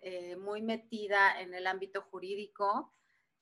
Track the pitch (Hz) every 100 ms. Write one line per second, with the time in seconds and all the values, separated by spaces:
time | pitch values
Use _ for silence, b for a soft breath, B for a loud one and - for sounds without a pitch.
0 | 185 180 175 180 196 214 220 226 - 220
1 | 202 202 196 - 180 180 185 190 196 196
2 | - 185 180 202 208 - 202 226 - _
3 | _ _ _ _